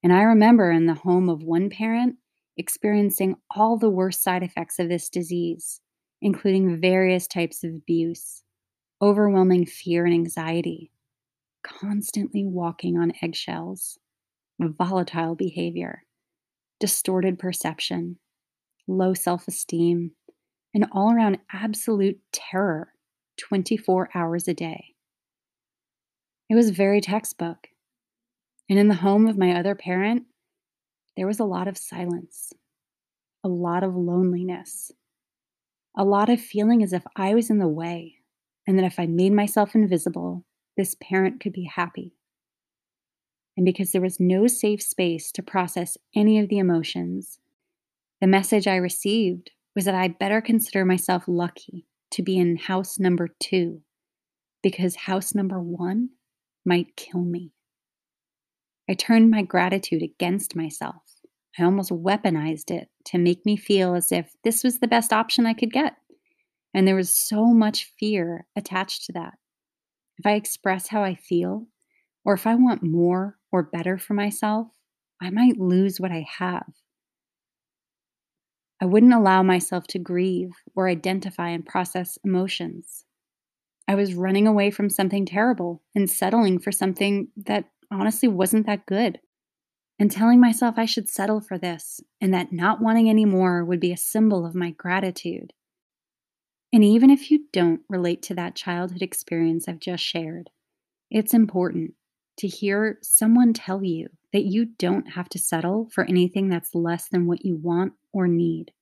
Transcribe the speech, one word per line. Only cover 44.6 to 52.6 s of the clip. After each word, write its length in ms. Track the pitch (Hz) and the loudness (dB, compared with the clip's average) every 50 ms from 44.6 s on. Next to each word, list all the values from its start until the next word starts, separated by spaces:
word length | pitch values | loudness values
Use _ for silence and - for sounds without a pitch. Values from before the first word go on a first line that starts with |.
| - 208 208 208 | -2 -2 -2 -2
space 520 | - - - - 185 175 165 160 - - - | -4 -10 -4 -2 -2 -2 -2 -4 -8 -12 -12
to 100 | - - | -12 -14
process 560 | - - 196 180 175 - 180 175 175 - - _ _ _ | -6 -4 -4 -4 -2 -4 -8 -8 -8 -10 -14 _ _ _
any 240 | 214 208 214 214 214 | 2 4 4 4 4
of 100 | 208 190 | 2 0
the 100 | 208 202 | 0 0
emotions, 840 | 190 180 175 165 160 - - 180 175 175 180 190 180 - - _ _ _ _ _ _ _ _ _ _ _ _ _ _ _ _ _ | 2 2 2 0 -2 -4 -8 -8 -6 -6 -8 -8 -10 -12 -20 _ _ _ _ _ _ _ _ _ _ _ _ _ _ _ _ _
the 80 | - 190 | 2 4
message 400 | 190 196 196 - - 208 190 208 | 4 4 4 2 0 2 2 2
I 80 | 190 | 0
received 760 | 185 180 175 - - - 202 208 226 220 185 180 175 - - _ _ _ _ _ | 0 -2 -2 -6 -4 -4 -2 0 0 0 0 -2 -4 -10 -20 _ _ _ _ _
was 100 | 202 185 | -4 -2
that 100 | 196 185 | -2 0
I 100 | 185 185 | 0 0
better 340 | 180 170 _ 196 196 208 220 | -2 -2 _ -4 -2 -2 -2
consider 440 | 226 - 226 226 214 - - 196 190 | 0 2 0 0 0 -2 -2 0 2
myself 400 | 185 185 180 - - 185 175 - | 2 2 0 0 -2 -2 -2 -2
lucky 600 | - 175 175 175 175 _ - - - - 175 - _ _ _ _ _ - | -2 -2 -2 -2 -4 _ -14 -20 -18 -18 -18 -20 _ _ _ _ _ -8
to 100 | - 185 | -6 -4
be 160 | 190 185 185 | 0 2 2
in 180 | 180 175 170 | 2 2 2
house 440 | 165 | -2